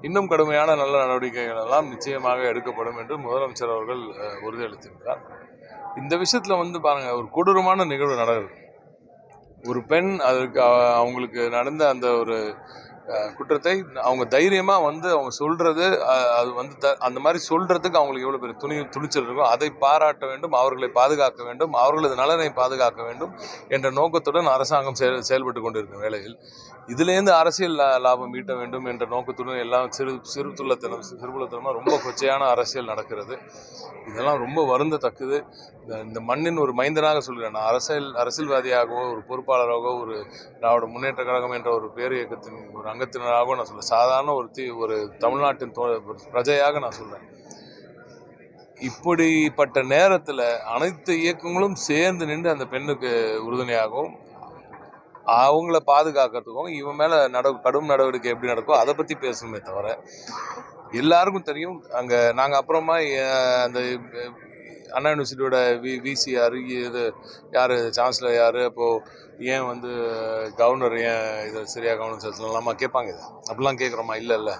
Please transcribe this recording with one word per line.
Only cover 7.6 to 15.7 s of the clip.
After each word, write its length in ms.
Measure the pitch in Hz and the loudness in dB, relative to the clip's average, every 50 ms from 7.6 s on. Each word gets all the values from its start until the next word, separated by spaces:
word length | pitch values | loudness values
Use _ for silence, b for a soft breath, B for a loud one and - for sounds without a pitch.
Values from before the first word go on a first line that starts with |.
| 185 185 190 196 185 | 4 4 4 2 2
நிகழ்வு 300 | 160 139 139 143 143 131 | 0 0 0 0 0 0
நடக்குது. 340 | 120 117 117 117 110 101 95 - - - - - - _ - _ _ _ _ - - - - - - - - - - - | 2 2 2 2 0 -2 -8 -14 -20 -20 -20 -20 -20 _ -20 _ _ _ _ -20 -20 -20 -20 -20 -20 -20 -20 -20 -14 -8
ஒரு 180 | 120 120 123 117 | -6 -6 -6 0
பெண் 260 | - 156 165 180 196 196 180 | 2 2 2 2 2 -2 2
அதற்கு 400 | 139 127 131 127 131 127 113 135 | 2 2 2 2 0 0 2 4
அவ-, 300 | 123 120 123 123 123 120 120 | 6 6 8 6 6 6 6
அவங்களுக்கு 560 | 117 117 123 127 123 123 117 117 120 120 117 | 4 2 2 0 -4 -6 -6 -2 -2 -2 0
நடந்த 340 | 120 120 123 139 151 156 151 143 | 0 0 -2 -2 0 2 2 2
அந்த 180 | 131 127 123 123 | 2 2 2 2
ஒரு, 260 | 120 117 117 110 113 110 107 104 104 - B B B B B B B - - | 2 2 2 0 -2 -2 -4 -6 -8 -12 B B B B B B B -18 -10
அஹ், 240 | - - 107 107 - - | -6 -4 -4 -4 -4 -8
குற்றத்தை 400 | - 135 135 151 143 - 175 190 196 185 151 135 | -12 0 0 0 2 2 0 0 0 -4 -8 -8
அவங்க 280 | 131 123 123 131 127 123 | -2 0 0 2 0 0
தைரியமா 500 | 113 123 139 165 196 196 190 185 196 196 185 | 2 4 4 6 6 4 2 4 4 4 4
வந்து 280 | 160 147 151 160 165 180 | 4 2 -2 -2 0 2
அவங்க 200 | 170 151 135 127 | 2 2 0 -2
சொல்றது, 560 | 117 - 147 156 165 165 170 165 | -6 -4 -2 -2 0 2 2 2